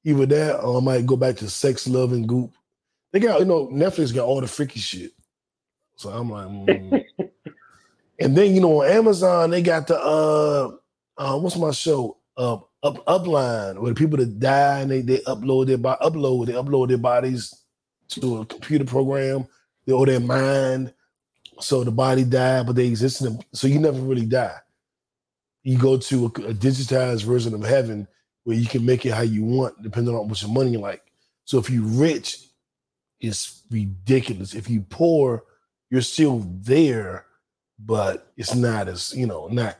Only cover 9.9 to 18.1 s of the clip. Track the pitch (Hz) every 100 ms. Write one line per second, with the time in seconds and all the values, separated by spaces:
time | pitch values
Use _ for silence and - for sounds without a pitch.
9.9 | 165 151 156 156 151 151 143 127 - _
10.9 | _ _ - 139 139 180 175 156 135 165
11.9 | 143 117 - _ - 123 107 - _ -
12.9 | - - 185 175 147 127 113 98 95 120
13.9 | 113 156 147 120 104 131 139 143 139 135
14.9 | 131 123 131 - 110 131 131 131 127 131
15.9 | 131 160 160 135 127 120 123 139 139 127
16.9 | 123 123 123 131 127 - - _ _ _
17.9 | _ -